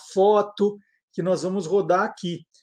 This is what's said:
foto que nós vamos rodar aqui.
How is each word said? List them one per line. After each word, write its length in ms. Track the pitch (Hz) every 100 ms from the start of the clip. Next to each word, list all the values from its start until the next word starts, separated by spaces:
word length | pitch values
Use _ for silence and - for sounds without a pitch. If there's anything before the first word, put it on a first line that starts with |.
| -
foto 640 | 190 196 208 208 - 208 208 _ _ _
que 100 | -
nós 220 | 170 175
vamos 220 | 165 196 160
rodar 380 | 196 165 180
aqui. 420 | 214 - 175 170 - _